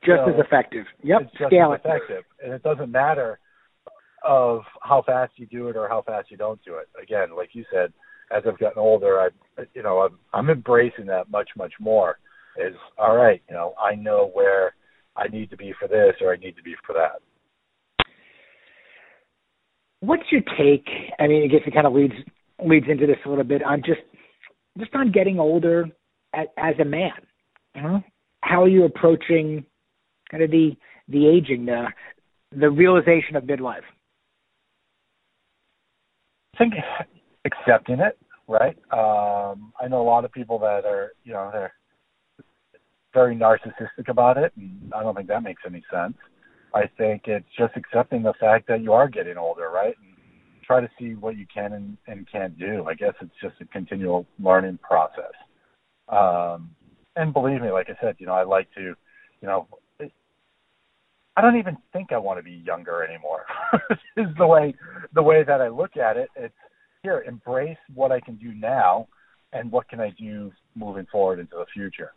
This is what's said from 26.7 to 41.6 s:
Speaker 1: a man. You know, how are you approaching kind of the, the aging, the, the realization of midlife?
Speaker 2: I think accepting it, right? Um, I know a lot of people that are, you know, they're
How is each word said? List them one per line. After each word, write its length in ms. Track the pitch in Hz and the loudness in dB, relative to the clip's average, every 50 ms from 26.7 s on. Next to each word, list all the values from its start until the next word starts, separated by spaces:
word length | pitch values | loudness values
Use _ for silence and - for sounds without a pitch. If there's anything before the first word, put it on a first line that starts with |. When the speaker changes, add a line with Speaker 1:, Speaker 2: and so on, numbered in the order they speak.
| 151 - | 0 0
Speaker 1:
a 40 | 160 | -2
man. 280 | 143 143 160 185 170 - - _ _ _ _ _ _ _ _ _ _ _ | -2 0 -4 -4 -4 -6 -10 _ _ _ _ _ _ _ _ _ _ _
You 80 | 143 139 | -10 -6
know, 200 | 156 180 202 190 _ _ _ _ _ _ _ - | -2 -2 -2 -4 _ _ _ _ _ _ _ -4
how 200 | - 170 180 185 | 0 2 4 6
are 60 | 185 | 6
you 160 | 190 190 180 | 8 6 6
approaching 800 | 160 - - - 165 165 165 - - 170 165 156 156 156 151 143 _ _ _ _ _ _ _ _ _ _ _ _ - | 4 2 2 4 4 4 4 2 0 0 0 2 0 -6 -8 -10 _ _ _ _ _ _ _ _ _ _ _ _ -16
kind 120 | - 156 160 | -2 -2 0
of 80 | 156 | 2
the, 220 | 156 165 160 156 147 _ _ - - - _ - | 4 4 4 4 2 _ _ -20 -20 -20 _ -2
the 180 | 135 143 147 151 | 2 4 6 8
aging, 380 | 160 180 160 - 139 123 120 | 8 6 4 2 -4 -4 -2
the, 200 | 120 120 117 120 120 - - - - - _ _ _ _ _ _ _ - | -4 -4 -4 -4 -8 -10 -12 -20 -20 -20 _ _ _ _ _ _ _ -2
the 140 | 135 147 151 | 2 2 4
realization 680 | 143 147 175 185 185 180 151 165 170 165 147 - 156 | 6 6 6 6 6 6 6 6 4 4 2 -2 -4
of 80 | 147 123 | -6 -4
midlife? 400 | 127 143 131 127 123 113 - - - _ _ _ _ _ _ _ _ _ _ _ _ _ _ _ _ _ _ _ _ _ _ _ _ _ _ _ _ _ _ _ _ _ _ _ _ _ _ _ _ _ _ _ _ _ _ _ _ _ _ _ _ _ | -4 -6 -4 -4 -8 -10 -12 -16 -20 _ _ _ _ _ _ _ _ _ _ _ _ _ _ _ _ _ _ _ _ _ _ _ _ _ _ _ _ _ _ _ _ _ _ _ _ _ _ _ _ _ _ _ _ _ _ _ _ _ _ _ _ _
Speaker 2:
I 40 | - | 2
think 160 | 233 240 214 165 147 - - - - _ _ _ _ _ _ _ _ | 2 2 2 -4 -8 -8 -10 -10 -12 _ _ _ _ _ _ _ _
accepting 560 | - - - - - 120 110 - - 123 131 | -8 -8 -4 2 4 4 4 4 0 -2 0
it, 180 | 180 214 - _ _ _ - _ _ | 0 0 -2 _ _ _ -20 _ _
right? 300 | - 110 110 113 143 165 _ _ _ - | 0 2 2 2 2 0 _ _ _ -2
Um, 800 | 120 110 110 107 104 104 104 101 101 101 101 101 101 107 110 _ - | 0 2 2 2 2 0 0 -2 -2 -4 -6 -8 -12 -16 -20 _ -10
I 80 | 127 127 | -8 -4
know 140 | 131 127 120 | -2 0 2
a 20 | |
lot 200 | 117 117 120 120 | 4 2 2 2
of 80 | 123 _ | -2 _
people 260 | 131 123 110 117 113 | -12 -8 -6 -4 -2
that 240 | 104 107 104 101 98 | -2 0 -2 -2 -2
are, 280 | 104 101 98 101 104 - _ _ | -4 -4 -4 -6 -8 -12 _ _
you 80 | 120 113 | -12 -10
know, 180 | 101 98 101 104 | -10 -10 -8 -8
they're 200 | 107 | -8